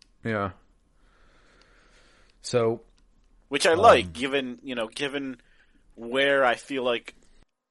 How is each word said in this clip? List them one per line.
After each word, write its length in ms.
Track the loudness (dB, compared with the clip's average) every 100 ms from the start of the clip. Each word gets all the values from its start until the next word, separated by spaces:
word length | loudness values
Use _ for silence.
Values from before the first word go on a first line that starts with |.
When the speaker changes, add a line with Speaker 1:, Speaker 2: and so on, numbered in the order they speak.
| _ _
Speaker 1:
Yeah. 280 | -8 -4 -6 -8 _ _ _ _ _ _ _ _ _ _ _ _ _ _ _ _ _ _
So 400 | -4 0 0 -2 -10 _ _ _ _ _ -8
Speaker 2:
Which 160 | -2 2
I 80 |
like, 320 | 6 8 6 4
Speaker 1:
um, 60 |
Speaker 2:
given, 480 | -6 -4 -2 -4 -10
you 120 | -10 -8
know, 120 | -8
given 500 | -6 -8 -6 -10 -12 _ _ _ _ _ -16
where 500 | -6 -2 2 4 2
I 100 | 0
feel 280 | -4 -4
like 320 | -2 -4 -6 -20 _ -20 _ _ _